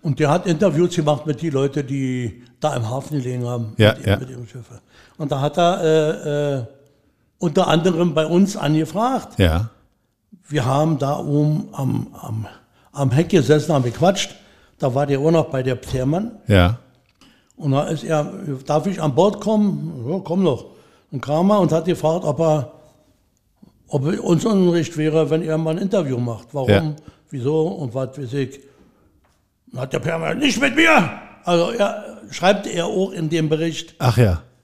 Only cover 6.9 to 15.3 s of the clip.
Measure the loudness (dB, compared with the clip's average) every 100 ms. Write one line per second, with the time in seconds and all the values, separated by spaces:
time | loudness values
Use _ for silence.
6.9 | _ _ _ _ _ -2 2 2 4 2
7.9 | 2 0 2 2 4 4 2 0 2 0
8.9 | 0 0 0 -6 0 2 2 -2 _ _
9.9 | _ _ _ _ -20 _ -2 0 2 2
10.9 | 0 -2 -4 -2 0 2 0 -4 -6 -4
11.9 | -2 -6 -12 -10 -8 -8 -14 _ _ _
12.9 | -2 0 2 4 2 4 2 4 0 0
13.9 | 2 2 2 -4 -10 -20 _ _ _ -2
14.9 | 0 0 0 2